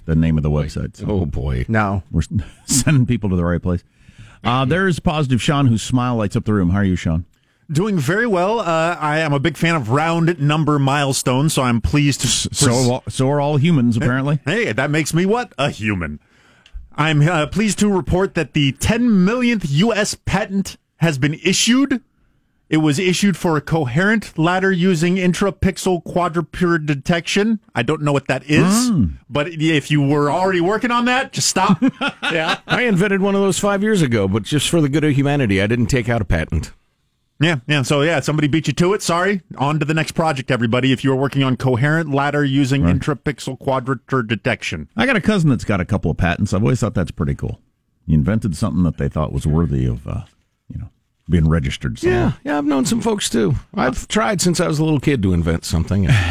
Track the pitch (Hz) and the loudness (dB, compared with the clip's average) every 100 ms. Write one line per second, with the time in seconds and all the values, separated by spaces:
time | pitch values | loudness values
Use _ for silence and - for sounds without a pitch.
0 | - 80 82 78 73 73 73 73 - - | -2 2 2 2 0 -2 -2 -6 -10 -8
1 | 101 98 78 - 69 64 62 110 101 98 | -4 -4 -2 -4 -4 -4 -2 0 0 -2
2 | - 82 - 101 - - - 139 117 143 | -4 -4 -2 -4 -6 -12 -4 -2 2 2
3 | 120 117 104 90 85 85 92 87 - _ | 2 0 0 0 0 -2 -2 -4 -6 _
4 | _ - - - 113 127 131 170 190 147 | _ -20 -20 -8 -2 0 0 0 0 0
5 | 180 151 131 120 - 143 135 110 - 127 | -2 -2 0 0 0 2 2 2 0 -2
6 | 123 120 101 117 - 104 87 101 98 87 | 0 -2 -2 -4 -2 0 2 2 0 0
7 | 87 82 - _ _ _ - 151 214 185 | -2 -4 -4 _ _ _ -6 -2 0 -2
8 | 127 202 240 180 185 226 170 160 165 160 | 0 0 0 0 0 0 0 0 0 -2
9 | 151 156 156 143 165 143 165 165 110 139 | -2 0 0 0 -2 0 0 0 0 0
10 | 165 170 165 175 143 156 151 147 135 143 | 2 2 0 0 0 2 2 2 2 2
11 | 139 135 135 127 156 - 127 117 - 147 | 0 -2 0 0 2 2 2 2 2 2
12 | 143 131 120 - - - 131 123 123 127 | 2 0 0 -2 -4 0 2 2 2 0
13 | - - 131 147 143 151 165 151 120 113 | -4 -2 0 0 0 2 2 4 2 2
14 | 143 131 139 151 135 214 185 104 147 151 | 0 0 0 -2 -2 -2 -2 -2 -2 0
15 | 147 160 190 233 240 - 143 139 107 98 | 0 0 2 0 -2 -4 -4 -4 -4 -4
16 | 78 73 _ _ _ _ - - - - | -4 -10 _ _ _ _ -18 -18 -12 -4
17 | 151 151 151 165 147 180 220 - 208 190 | 0 2 2 2 -2 -2 -2 0 0 0
18 | - 180 190 170 151 156 139 - - 233 | 0 -2 -2 -2 -4 0 0 0 -2 0
19 | 240 196 185 254 240 226 160 139 226 202 | 2 4 2 2 0 -2 -2 0 2 2
20 | 214 - - 190 202 196 190 - _ - | -2 -4 -4 -4 -2 -4 -4 -8 _ -2
21 | 165 135 143 156 175 190 226 254 277 254 | -2 0 0 0 0 0 2 2 2 -2
22 | _ _ _ _ _ _ - 156 156 139 | _ _ _ _ _ _ -2 0 2 2
23 | 185 170 202 170 180 151 - 165 127 139 | 0 2 2 2 0 -2 0 -2 0 0
24 | 196 220 - - 160 185 190 185 185 165 | 2 2 -2 0 0 2 2 2 2 2
25 | 175 190 180 170 196 185 196 185 190 180 | 2 2 0 2 0 0 -2 0 -2 -2
26 | - 175 175 165 156 - 175 170 151 143 | -2 -2 -2 -2 -6 -2 0 0 0 -4
27 | - 170 - 196 220 214 _ - 120 156 | 0 -2 0 0 0 0 _ -4 -2 0
28 | 147 139 - 131 135 156 175 220 247 180 | 0 0 0 -4 0 2 4 2 2 2
29 | 85 65 - 143 160 165 160 151 - 151 | 0 -2 -6 -4 -4 -2 2 2 2 2
30 | 139 147 147 165 190 180 175 214 240 240 | 2 2 2 0 0 0 0 0 0 0
31 | 240 254 262 - - 190 202 190 262 - | 0 0 -2 -4 -2 0 2 2 2 0
32 | 277 - 285 165 160 - - 185 240 175 | -6 -4 -4 -2 -2 -4 -2 0 2 2
33 | 208 196 202 196 196 - 202 202 214 208 | 2 2 0 2 0 0 0 0 2 2
34 | 139 113 98 107 98 147 - 175 147 147 | 2 2 2 0 -2 -2 0 0 2 2
35 | 151 139 139 143 117 95 104 120 117 127 | 0 2 0 0 2 2 2 0 0 0
36 | 120 117 101 85 78 80 - - _ _ | 0 -2 0 -2 -2 -4 -6 -12 _ _
37 | _ _ _ - 160 147 147 147 127 147 | _ _ _ -2 0 0 0 -2 2 0
38 | 156 156 147 151 147 156 151 127 175 208 | 2 0 -2 0 0 0 -2 0 0 0
39 | - 170 190 196 - - 139 156 147 160 | 0 0 0 -2 -6 -4 -2 0 0 -2
40 | 156 - 160 135 - 123 117 123 131 127 | -2 -2 -2 -2 -2 0 2 2 2 2
41 | 135 131 139 139 135 123 131 120 147 160 | 0 0 0 0 0 0 0 2 2 0
42 | 151 135 143 147 143 135 131 139 170 135 | 0 -2 0 0 2 2 2 2 2 2
43 | - 135 151 - - 131 139 131 123 127 | 0 -4 -4 -6 -8 -8 -2 -2 -2 -6
44 | - 135 113 110 131 107 - 82 76 220 | -2 -2 -2 -2 -2 -4 -6 -8 -8 -2
45 | 247 226 208 208 160 110 - 98 85 98 | 0 0 2 2 2 2 0 -2 0 -2
46 | 85 71 85 - 98 95 127 127 104 98 | -2 0 0 0 0 0 0 0 0 -2
47 | 80 - 73 - - - _ _ _ _ | -4 -4 -4 -4 -6 -10 _ _ _ _
48 | - 78 71 110 107 76 101 78 82 - | 0 2 2 0 -2 -4 -2 0 0 0
49 | 69 - 76 - 78 78 80 69 64 58 | -4 -2 -4 -2 0 0 0 0 -2 -4
50 | - - - _ _ _ - 80 - _ | -8 -10 -10 _ _ _ -16 -14 -14 _
51 | _ _ - 87 78 80 67 - 65 - | _ _ 0 2 4 2 0 -4 -6 -4
52 | 339 359 233 - 285 294 294 277 220 233 | 0 0 0 -2 -4 -2 0 0 0 -2
53 | 233 208 - 233 196 123 - 208 254 254 | -2 -2 -2 0 0 -2 -4 -4 -2 -2
54 | - 214 226 190 180 170 165 151 160 147 | -4 -2 0 0 0 0 0 0 0 0
55 | 156 135 95 87 82 82 - 82 - 98 | 2 0 2 2 0 -2 -2 -2 0 0
56 | 180 107 85 | 2 2 2